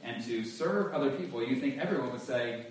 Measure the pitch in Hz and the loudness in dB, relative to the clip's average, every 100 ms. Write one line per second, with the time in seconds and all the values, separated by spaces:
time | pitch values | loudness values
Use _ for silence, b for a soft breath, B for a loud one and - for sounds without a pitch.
0 | 120 110 117 113 110 - 165 202 180 143 | -8 -6 -2 -2 -2 0 2 2 2 2
1 | 139 - - 117 117 131 139 139 180 156 | 2 2 -2 -2 0 2 2 0 0 0
2 | 123 123 - 123 117 117 - | 0 -4 -2 0 0 -4 -6